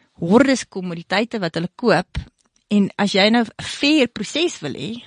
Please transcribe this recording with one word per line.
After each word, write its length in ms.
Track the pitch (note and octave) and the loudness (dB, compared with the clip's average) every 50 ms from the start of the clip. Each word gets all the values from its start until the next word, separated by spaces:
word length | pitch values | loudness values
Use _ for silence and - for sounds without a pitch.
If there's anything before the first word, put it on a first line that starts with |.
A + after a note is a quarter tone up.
| _ _ _ - | _ _ _ -6
hordes 500 | F3 E3+ G3 A#3+ C#4 C4+ C4 - - - | 0 4 4 6 6 4 2 0 -2 -6
kommoditeite 680 | - G3 F3+ F3+ E3+ E3+ E3 - F#3+ G3 A3 A3+ - G#3+ | -10 -10 -8 -8 -8 -10 -8 -4 -2 -2 -2 -2 -4 -4
wat 160 | F#3 D#3+ - | -4 -4 -4
hulle 160 | E3+ E3+ - _ | -4 -6 -6 _
koop. 420 | - B3 A3+ F3 D#3+ F#3 - - - - - _ _ _ _ _ _ _ - G#3 | -2 2 2 2 2 2 -2 -6 -10 -10 -10 _ _ _ _ _ _ _ -2 2
En 160 | G#3 G3 - - | 2 2 2 0
as 160 | - G3+ G3 - | -2 -2 0 2
jy 160 | F#3+ F#3+ G#3+ | 2 2 4
nou 120 | A3+ A#3+ A3+ | 4 2 0
'n 200 | - - - - | -2 -6 -12 -12
fair 420 | - - - - C#4+ D#4 D#4 B3 B3 | -12 -6 -2 0 2 4 4 2 0
proses 520 | - - G#3+ - - C#4+ E4+ E4 - - | -2 -6 -10 -6 -4 -2 -2 -4 -4 -6
wil 120 | D#3+ C#3+ - | -8 -8 -8
hê, 280 | - B2+ F#3+ A3+ A#3+ - | -8 -8 -10 -10 -12 -14